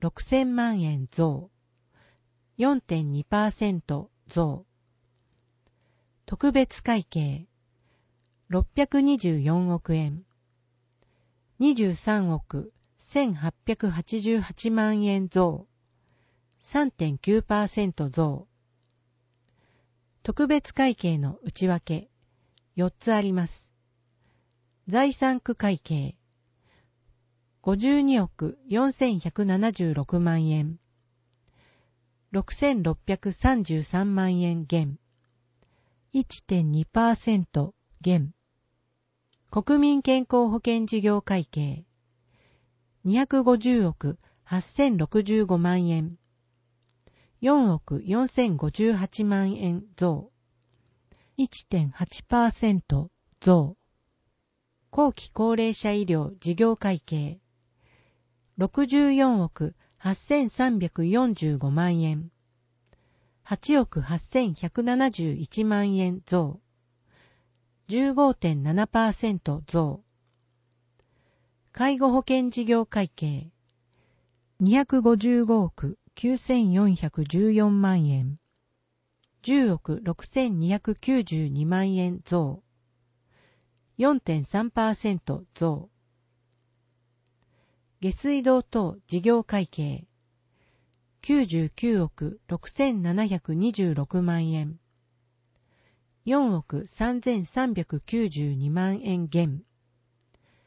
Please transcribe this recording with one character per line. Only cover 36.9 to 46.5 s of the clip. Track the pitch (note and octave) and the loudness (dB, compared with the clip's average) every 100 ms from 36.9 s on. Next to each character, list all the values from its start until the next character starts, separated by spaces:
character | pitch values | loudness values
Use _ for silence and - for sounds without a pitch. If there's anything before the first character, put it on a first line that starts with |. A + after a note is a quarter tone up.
| A3+ A#3 | 2 2
ー | |
セ | A3+ - G#3 | 2 0 0
ン | E3+ | 0
ト | D3+ D#3 - _ - | -2 -4 -6 _ -6
減。 | F3+ F3 C#3+ - _ _ _ _ _ _ _ _ _ _ _ | 0 0 0 -8 _ _ _ _ _ _ _ _ _ _ _
国 | G#3 - D4 | -4 2 4
民 | D4 C#4+ | 4 2
健 | C4 C4 | 2 0
康 | B3+ B3 A#3 | 2 2 2
保 | A3 | 0
険 | A#3 A#3 | 0 -2
事 | A3 A3 | 0 0
業 | G#3 G#3 | 2 0
会 | - F#3+ D3+ | 0 -2 -2
計。 | D3+ D3 C3+ - _ _ _ _ _ _ _ _ _ _ _ | -4 -6 -6 -14 _ _ _ _ _ _ _ _ _ _ _
二 | F#3 A3+ | 0 0
百 | C4+ C4+ | 2 2
五 | B3 A#3+ | 4 4
十 | A#3+ A#3+ F3+ | 4 2 2
億 | - C#3+ E3+ _ _ | -2 -6 -6 _ _
八 | - F#3 | -6 -6
千 | - - C#4 F#3+ | -4 0 0 2
六 | D#3 G#3+ | 0 0
十 | G3+ A3 G3 | 2 2 2
五 | F3 | 2
万 | F3 F3+ F3 | 2 2 0
円。 | E3 D#3+ E3+ _ _ _ | 0 -4 -10 _ _ _